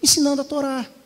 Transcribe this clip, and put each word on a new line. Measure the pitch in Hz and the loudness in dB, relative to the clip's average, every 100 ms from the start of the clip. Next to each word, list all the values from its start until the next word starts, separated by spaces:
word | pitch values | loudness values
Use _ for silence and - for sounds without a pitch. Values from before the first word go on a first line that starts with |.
ensinando | - 339 285 277 | 2 2 2 0
a | |
Torá. | 277 294 277 262 233 - | -4 -4 -4 -6 -8 -14